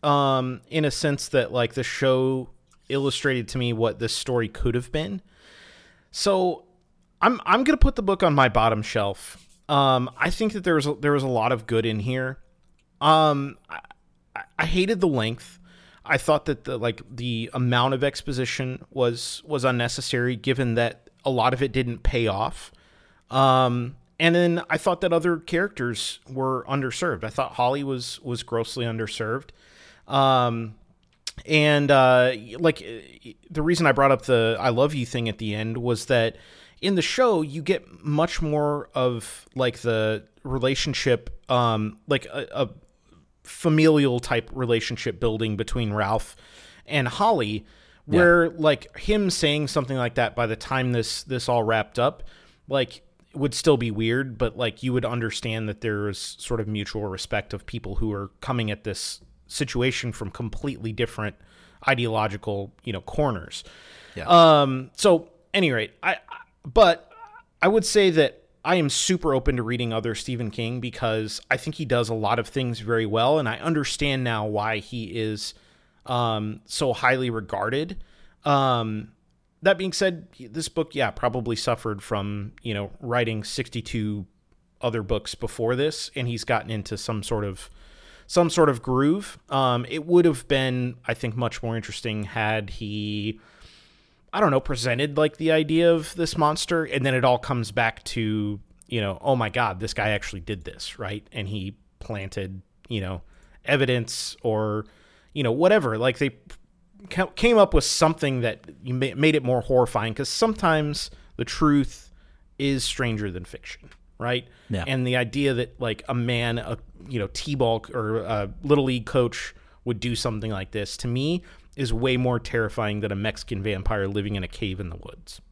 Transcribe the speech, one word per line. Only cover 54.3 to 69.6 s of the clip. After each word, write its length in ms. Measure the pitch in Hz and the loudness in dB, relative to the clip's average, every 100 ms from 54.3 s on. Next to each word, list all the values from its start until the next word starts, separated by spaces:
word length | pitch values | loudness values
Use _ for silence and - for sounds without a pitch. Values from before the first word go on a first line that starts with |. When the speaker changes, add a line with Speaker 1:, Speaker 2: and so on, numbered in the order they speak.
| 110 | -4
Speaker 1:
but, 200 | 120 107 | -4 -2
like, 260 | 117 - | -4 -2
you 100 | 131 | -2
would 120 | 123 113 | -2 -2
understand 640 | 120 113 - 117 110 107 | -2 -4 -6 -6 -4 -6
that 120 | 101 | -6
there 260 | 113 104 104 | -4 -2 -4
is 280 | 98 - - | -6 -10 -12
sort 200 | - 117 | -6 -4
of 80 | 107 | -2
mutual 360 | 107 101 110 104 | -4 -4 -6 -6
respect 480 | 92 - 104 - | -8 -4 -6 -4
of 120 | 101 - | -10 -10
people 300 | 117 98 98 | -10 -6 -2
who 160 | 110 | -2
are 180 | 104 98 _ | -2 -8 _
coming 300 | - 123 110 | -4 -2 -2
at 120 | 104 | -4
this 380 | - 95 - - - - _ | -6 -8 -8 -10 -18 -20 _
situation 640 | - 143 - 127 120 120 | -6 -4 0 -2 -2 -6
from 200 | 107 101 | -8 -10
completely 600 | - 117 - 143 135 113 | -8 -8 -6 -6 -6 -8
different 440 | 107 117 - 107 - - - - _ - | -2 -4 -2 -8 -8 -20 -20 -20 _ 0
ideological, 840 | 131 120 110 107 101 - 101 98 _ | 0 2 0 -2 -4 -6 -6 -6 _
you 80 | - | -10
know, 100 | 98 | -8
corners. 640 | - - 147 104 - - - - - - - - | -8 -2 -2 -2 -8 -16 -16 -20 -20 -20 -16 -12
Speaker 2:
Yeah. 100 | - | 6
Speaker 1:
Um, 640 | 170 165 151 139 131 131 - | 8 10 8 6 0 -6 0
so, 340 | 208 170 - _ _ | 4 4 2 _ _
any 180 | 202 175 | 0 0
rate, 200 | 120 107 _ | 0 -4 _
I, 120 | 165 | -4
I, 40 | 190 - - - _ - | -4 -8 -20 -20 _ -2
but 460 | 131 196 170 - - - - _ _ | 6 6 6 -4 -20 -20 -20 _ _
I 60 | 175 | 4
would 180 | 220 - | 4 4
say 240 | 208 196 | 4 6
that 320 | 160 139 - _ _ | 6 4 2 _ _
I 120 | - 180 | 0 2
am 140 | 147 | 2
super 460 | - - 180 160 135 | 0 0 0 2 0
open 220 | 127 | 0
to 60 | 123 | -2